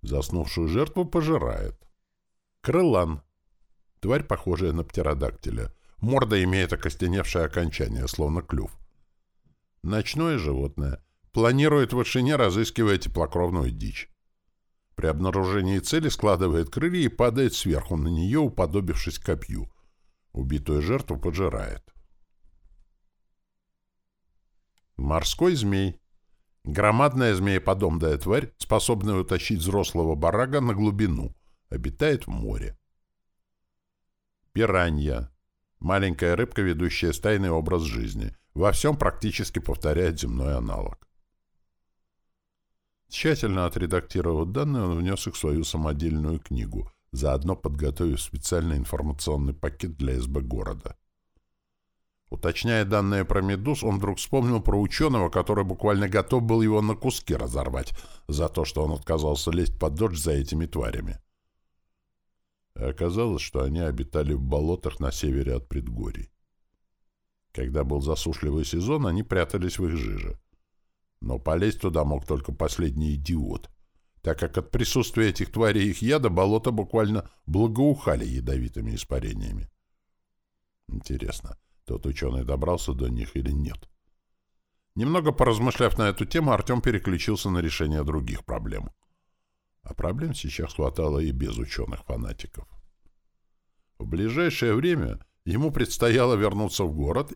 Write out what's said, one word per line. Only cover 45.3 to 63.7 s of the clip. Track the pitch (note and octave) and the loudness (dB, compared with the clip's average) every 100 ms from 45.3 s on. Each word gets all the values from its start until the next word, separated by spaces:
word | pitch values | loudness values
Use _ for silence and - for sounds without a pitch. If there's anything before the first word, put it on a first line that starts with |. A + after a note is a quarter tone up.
| - | -4
в | |
свою | D#2+ D2+ | 0 0
самодельную | D#2 E2 D#2 D2 E2 D#2 D2+ D#2+ | 0 -2 -2 0 0 0 -2 -4
книгу, | - C2 A1 - - _ _ | -4 -6 -4 -6 -8 _ _
заодно | C2 C#2 C2+ D2 F#2+ | -2 0 0 0 -2
подготовив | D#2+ C#2+ D2 C#2 E2+ D#2+ | -4 -2 -2 0 0 -2
специальный | - - - F2 E2 D2 | -4 -8 -2 0 0 -2
информационный | B1+ C#2+ C#2+ C#2+ - D2 C#2 | -2 -4 -4 -4 -2 0 0
пакет | - C#2+ - - D2 | -2 -6 -6 -10 -4
для | C#2 B1+ | -2 -2
С | B1 | -2
Б | C#2 | -4
города. | B1+ A#1+ G1+ - - - _ _ _ _ _ _ _ _ _ _ _ _ _ | -4 -4 -6 -8 -10 -14 _ _ _ _ _ _ _ _ _ _ _ _ _
Уточняя | - F2 E2 A2+ A2+ | -4 -4 -2 0 2
данные | G2+ G#2 G2 G2+ | 2 2 2 2
про | F#2+ G2+ | 2 2
«Медуз», | F#2+ G2 A2 C#3+ | 2 0 -2 -2
он | A2 F#2+ | 0 0
вдруг | G2 F#2+ | 0 -2
вспомнил | - C#3 B2 A#2+ | -2 0 2 2
про | - G2+ | 2 2
ученого, | G2+ - D#3 B2+ F2 | 2 2 2 4 2
который | F#2 F2 G#2 | 2 2 2
буквально | F#2+ F2+ G#2+ G2+ G2+ | 0 0 2 2 2
готов | G2+ F#2+ C3 | 2 2 2
был | A2+ A2+ | 4 4
его | A2 G#2+ | 4 4
на | G#2+ G#2+ | 2 0
куски | C3 - - | -2 -4 -4
разорвать | D2+ B1+ B1+ B1+ B1+ B1 - - - - | -4 -2 -4 -2 -4 -4 -6 -8 -18 -6
за | D2 D#2 | -2 0
то, | - D2+ | 0 -2
что | - | 0
он | D2+ | -2
отказался | D2 - D#2+ D2+ C#2+ - | -2 -2 0 0 0 0
лезть | E2 F2 - | 0 0 0
под | D#2 D2+ | -2 0
дождь | A2 F2 | -2 0
за | D2+ | -2
этими | D2 C2+ D#2 D#2+ | 0 0 -2 -4
тварями. | - A1+ - - - _ _ _ _ _ _ _ _ _ _ _ _ _ _ _ - | -4 -4 -4 -6 -10 _ _ _ _ _ _ _ _ _ _ _ _ _ _ _ -6
Оказалось, | C2 C#2 E2+ F#2 A#2 E2 | -6 -2 -2 0 0 -2
что | - - | -4 -2
они | C2+ | -2